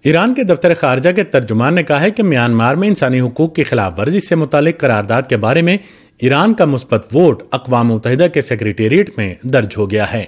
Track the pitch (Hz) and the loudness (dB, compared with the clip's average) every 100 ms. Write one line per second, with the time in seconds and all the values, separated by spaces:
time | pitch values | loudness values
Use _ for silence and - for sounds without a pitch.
0 | 151 160 220 254 208 170 175 160 143 131 | 2 2 2 0 0 2 2 2 0 2
1 | 160 180 190 135 113 110 127 175 151 143 | 0 0 0 -2 0 -2 0 0 0 0
2 | 185 214 202 131 120 113 117 147 208 196 | 0 0 0 2 2 2 2 0 0 0
3 | 131 127 127 123 160 160 143 120 95 87 | 0 0 -2 -2 -2 0 -2 0 -2 -4
4 | 117 190 - 165 151 147 151 - 139 107 | -2 -2 0 -2 0 0 0 0 0 0
5 | 104 117 135 113 110 127 170 196 - - | 0 -2 0 -2 0 2 2 -2 -6 -20
6 | _ _ 127 139 208 226 160 131 - 110 | _ _ 0 2 2 2 2 0 -2 -4
7 | - 139 175 117 - 135 - 123 117 110 | 0 2 2 2 -6 -8 -2 0 0 0
8 | 120 127 175 156 - 113 107 101 110 160 | -2 0 0 0 -4 -4 -4 -2 0 2
9 | 202 - 101 87 127 131 113 107 98 107 | 0 -4 -8 -8 -2 0 0 -4 -2 -2
10 | 101 117 | -2 -4